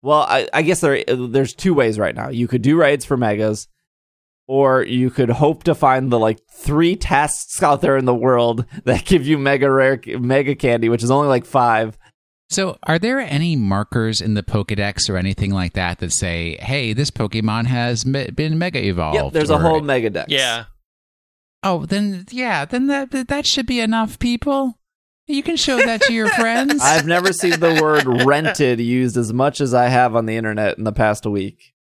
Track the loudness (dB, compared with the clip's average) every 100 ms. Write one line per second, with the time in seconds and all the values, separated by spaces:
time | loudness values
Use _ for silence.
0 | 2 2 2 0 0 0 0 2 2 0
1 | 0 -2 0 0 0 -2 0 2 2 2
2 | -2 -2 -8 -4 -2 0 2 4 4 4
3 | 0 -2 0 0 0 -2 -8 _ _ _
4 | _ _ _ _ -4 2 4 2 0 0
5 | 0 2 0 4 2 2 -2 2 2 2
6 | 2 2 2 0 _ -8 -2 2 2 0
7 | 0 0 0 -4 -10 -2 0 2 2 2
8 | 2 0 2 2 2 -2 -6 -6 -2 -2
9 | 2 2 4 0 2 2 2 4 2 0
10 | -4 -6 2 2 2 0 0 2 2 0
11 | 2 2 2 0 0 0 2 2 -2 -8
12 | _ _ _ _ _ -4 -4 -6 -2 -2
13 | 0 -2 -2 -2 0 0 0 0 -2 -2
14 | -2 -2 -2 -2 -2 -2 -2 -4 -4 -4
15 | -2 -2 -2 -2 -2 0 -2 -2 -4 -4
16 | -4 -4 -2 -4 -6 -8 -6 -4 -4 -2
17 | -4 -4 -4 -2 -2 -2 -2 -2 -2 -2
18 | -2 -4 -6 -4 -2 -2 -2 -2 -2 -2
19 | -2 -2 -2 -2 2 2 4 2 2 0
20 | 0 -4 -2 -2 0 -4 -8 -20 _ _
21 | _ _ _ _ _ _ -2 -2 -2 -2
22 | -2 -6 -10 -8 -4 -4 -4 -2 0 -2
23 | -2 -6 -4 -4 -2 -2 -2 -2 0 0
24 | -2 -4 -4 -2 -2 -2 -2 -6 _ _
25 | _ _ _ -6 -4 -2 -2 2 0 2
26 | 0 2 0 0 0 0 0 2 2 2
27 | 2 2 2 0 0 2 2 2 2 2
28 | 2 2 2 2 0 0 0 0 0 0
29 | 0 0 -2 0 0 0 0 2 2 4
30 | 2 0 -2 -4 -4 -2 -2 -2 -4 0
31 | 0 0 -2 -4 -4 -10 _ _